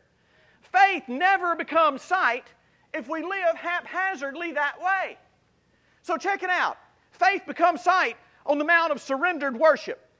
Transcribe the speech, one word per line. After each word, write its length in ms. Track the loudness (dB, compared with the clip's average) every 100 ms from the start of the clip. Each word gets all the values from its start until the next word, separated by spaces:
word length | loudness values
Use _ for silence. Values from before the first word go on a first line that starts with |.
| _ _ _ _ _ _
Faith 420 | -2 4 4 4 -6
never 480 | 0 2 2 0 -2
becomes 460 | 0 2 2 0
sight 460 | -4 0 0 -2 -10 _ _ _ _
if 140 | -10 -6
we 160 | -6
live 320 | -4 -2 -2 -2
haphazardly 960 | -4 -6 -6 -4 -4 -4 -8 -8 -6
that 240 | -4 -4 -4
way. 360 | -4 -2 -4 -10 _ _ _ _ _ _ _ _
So 160 | -6 -4
check 260 | -2 -4
it 60 | -2
out. 280 | 0 -2 -4 _ _ _
Faith 320 | 0 0 0 -6
becomes 340 | 0 2 2
sight 360 | 2 2 0 -4 _ _ -2
on 120 | 0
the 80 | 4
mount 260 | 2 2
of 80 | -2
surrendered 580 | -4 -2 0 0 -4 4
worship. 480 | 4 4 -2 -12 _